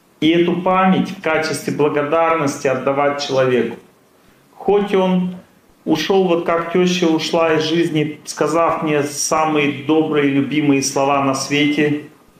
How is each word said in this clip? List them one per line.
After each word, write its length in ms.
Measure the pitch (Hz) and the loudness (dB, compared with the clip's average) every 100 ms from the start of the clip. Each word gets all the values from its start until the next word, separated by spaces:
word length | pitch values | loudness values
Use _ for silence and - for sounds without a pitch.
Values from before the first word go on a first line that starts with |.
| _ - | _ -2
и 100 | 156 | 2
эту 300 | 175 175 175 | 2 2 0
память 500 | 185 185 190 180 - | 0 2 2 2 0
в 120 | - | -4
качестве 500 | 160 156 - 139 - | -2 -2 -2 -6 -6
благодарности 960 | 139 147 147 143 165 165 160 139 - 135 | 0 0 0 0 0 2 0 -2 -2 -2
отдавать 580 | 127 131 139 143 143 | 0 -2 0 0 -2
человеку. 520 | - 131 127 120 - - - _ _ _ _ _ _ - | -2 0 2 2 -2 -6 -18 _ _ _ _ _ _ -8
Хоть 360 | - 202 202 | 0 0 2
он 440 | 190 185 180 180 - - _ _ _ - | 0 2 0 -2 -8 -20 _ _ _ -2
ушёл, 420 | 156 - 190 180 | -2 2 2 2
вот 160 | 170 | 0
как 280 | 175 170 165 | 0 -2 0
тёща 340 | 180 180 - 170 | 0 2 2 0
ушла 480 | 160 - 170 165 | 0 0 0 2
из 100 | 156 | 2
жизни, 560 | 151 170 147 156 143 - - | 0 0 0 0 -2 -6 -12
сказав 560 | - 156 165 160 - | -4 0 2 0 0
мне 200 | 160 147 | -2 0
самые 840 | 143 - - 160 156 151 143 131 143 | -2 -4 -2 0 0 0 0 -2 0
добрые, 420 | 156 156 151 139 | 0 2 0 2
любимые 540 | 139 123 151 143 135 | 0 0 0 2 2
слова 420 | 135 143 139 139 | 0 -2 0 0
на 100 | 135 | 0
свете, 680 | 131 - 147 147 147 147 147 - - _ | -2 -2 0 0 2 0 -2 -8 -20 _